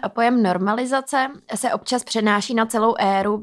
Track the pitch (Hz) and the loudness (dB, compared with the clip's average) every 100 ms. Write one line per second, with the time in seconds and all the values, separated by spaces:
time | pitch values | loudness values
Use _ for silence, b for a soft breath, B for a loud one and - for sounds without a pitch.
0 | - 233 240 247 196 180 202 226 254 269 | -4 0 2 4 2 2 0 -2 -2 -2
1 | 269 277 262 285 - 214 240 214 - 247 | -2 -2 -2 -6 -10 -6 -4 -4 -2 -4
2 | - 226 214 208 - 226 226 220 226 226 | -2 0 2 2 0 -2 0 2 2 2
3 | 196 196 202 214 | 2 2 0 -4